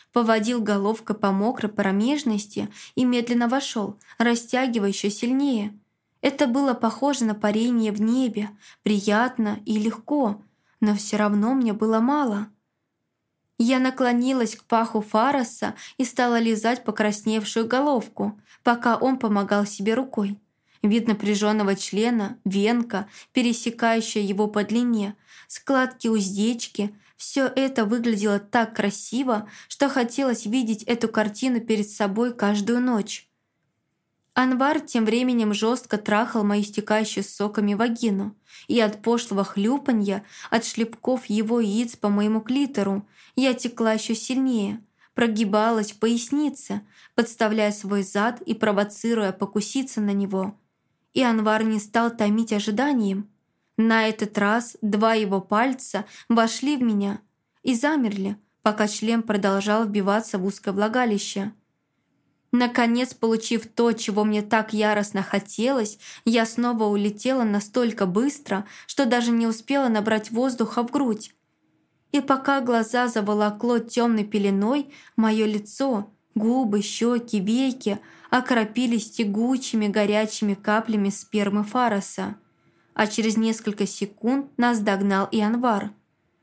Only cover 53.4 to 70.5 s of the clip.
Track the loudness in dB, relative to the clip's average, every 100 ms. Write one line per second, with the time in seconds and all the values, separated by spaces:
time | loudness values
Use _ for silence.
53.4 | _ _ _ 0 2 4 2 0 -2 0
54.4 | 2 2 -2 -4 -2 2 4 2 2 -2
55.4 | 0 0 2 -2 -4 -6 -8 -10 0 2
56.4 | 2 0 -2 0 0 0 0 -4 _ _
57.4 | _ _ -2 2 2 2 0 -2 -6 -6
58.4 | _ _ 0 2 0 0 0 0 0 0
59.4 | 2 2 2 0 2 0 2 0 0 -2
60.4 | -4 -4 -4 -2 0 0 0 0 -4 -6
61.4 | -8 -10 _ _ _ _ _ _ _ _
62.4 | _ 0 2 2 2 2 -2 -2 0 0
63.4 | 0 -4 -4 0 2 0 -2 0 0 0
64.4 | 2 0 0 0 2 2 0 -4 -2 -2
65.4 | -4 -2 0 0 -2 -6 -16 -6 0 2
66.4 | 2 0 -2 0 0 2 0 -2 0 0
67.4 | 2 0 0 0 0 0 0 2 0 -2
68.4 | -4 -4 -6 -14 -8 0 2 2 2 2
69.4 | 0 -2 0 2 2 2 2 0 0 0
70.4 | 0